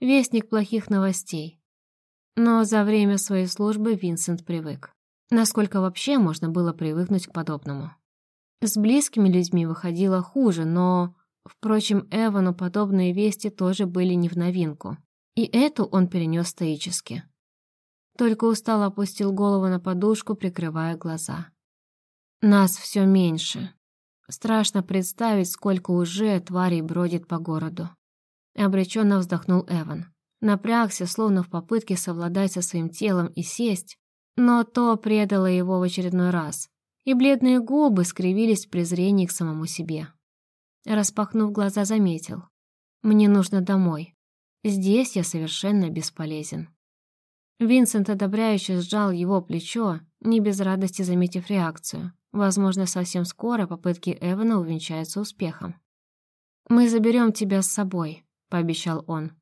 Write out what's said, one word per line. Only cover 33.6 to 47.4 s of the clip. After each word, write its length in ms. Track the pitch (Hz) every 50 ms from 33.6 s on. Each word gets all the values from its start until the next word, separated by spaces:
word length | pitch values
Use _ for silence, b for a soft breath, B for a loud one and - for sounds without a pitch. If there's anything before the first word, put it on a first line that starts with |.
| 240 226 196 180 - - - _ _ _ _ _ _ _ _
но 280 | - 247 240 240 240 233
то 320 | 233 _ 247 240 233 226
предало 480 | 214 - 214 214 214 208 196 202 190 190
его 340 | 185 185 180 180 180 185 185
в 40 |
очередной 480 | 180 180 180 190 185 180 180 180 180 180
раз, 400 | 175 175 156 151 - - - - _ _ _ _ _ _ _
и 80 | 269
бледные 480 | 269 247 254 277 277 247 254 254 254 254
губы 440 | 226 220 269 294 302 285 208 185 175
скривились 600 | 175 - - 185 180 185 208 226 226 214 196 -
в 60 | -
презрении 560 | - 175 170 165 180 175 180 196 202 196 180
к 40 | 175
самому 360 | - - 175 160 156 156 160
себе. 420 | 160 - - 156 156 160 156 156 - _ _ _ _ _ _ _ _ _ _ _ _ _ _ _
Распахнув 640 | - 220 214 202 - - - 208 - - 226 214 208
глаза, 320 | 202 208 202 196 196 214 202
заметил: 600 | 190 220 220 202 180 165 160 - - - 175 - _ _ _ _ _ _ _ _ _ _ _
«Мне 260 | - 214 214 214 208 202
нужно 320 | 202 202 185 180 202 190
домой. 540 | 180 190 196 190 190 175 160 147 170 - _ _ _ _ _ _ _ _ _ _ -
Здесь 520 | 214 202 196 185 196 202 247 262 247 -
я 60 | 190
совершенно 680 | 175 - - 165 160 156 - - - 196 208 202 180 160
бесполезен». 800 | 160 156 156 - - - 160 156 156 151 151 - 156 156 165 - _ _ _ _ _ _ _ _ _ _ _ _ _ _